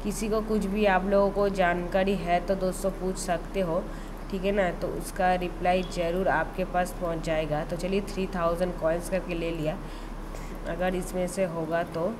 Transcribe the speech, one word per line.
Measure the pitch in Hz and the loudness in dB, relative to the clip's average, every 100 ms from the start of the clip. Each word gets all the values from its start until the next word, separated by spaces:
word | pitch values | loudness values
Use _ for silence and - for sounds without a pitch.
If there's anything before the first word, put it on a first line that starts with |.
किसी | 214 196 226 | -4 -4 0
को | 220 | 0
कुछ | 214 214 190 | 2 0 2
भी | 196 208 | 2 6
आप | 185 185 | 4 6
लोगों | 202 202 | 6 6
को | 190 202 190 | 4 2 4
जानकारी | 180 175 175 196 190 196 | 2 2 2 2 2 2
है | 170 175 175 | 2 0 2
तो | 190 | 0
दोस्तों | 185 180 196 | 0 0 -2
पूछ | 185 185 185 | -2 -4 -2
सकते | - 170 - 196 | -2 -2 -2 -2
हो, | 180 165 214 - - - - | 0 0 -2 -8 -10 -10 -6
ठीक | 196 185 | -2 0
है | |
ना, | 202 185 | 2 2
तो | 165 175 147 | 0 -4 -4
उसका | - - 185 180 | -6 0 4 4
रिप्लाई | 180 - 180 185 180 | 0 -2 2 2 2
ज़रूर | - 170 175 185 | -2 0 2 2
आपके | 147 165 - 180 | 2 0 -2 -2
पास | 180 180 - | 0 0 -2
पहुंच | 175 165 160 | -4 -2 0
जाएगा। | 156 156 147 151 | 0 0 -2 -2
तो | 170 | -4
चलिए, | 180 196 | 0 0
थ्री | 202 - 185 185 | -2 -4 -4 0
थाउजेंड | 170 170 180 170 | 0 2 0 0
कॉइन्स | 160 170 170 | 0 0 0
करके | 185 175 | -4 -2
ले | 170 165 | -4 -2
लिया, | 165 151 185 - - - - - - - - - | -2 -2 -2 -6 -10 -10 -10 -8 -8 -8 -8 -6
अगर | 165 180 185 | -2 0 0
इसमें | 180 185 180 | -2 -2 -2
से | 180 190 | 0 0
होगा | 165 160 165 170 | 0 -2 0 0
तो | 165 175 233 | -2 -2 -4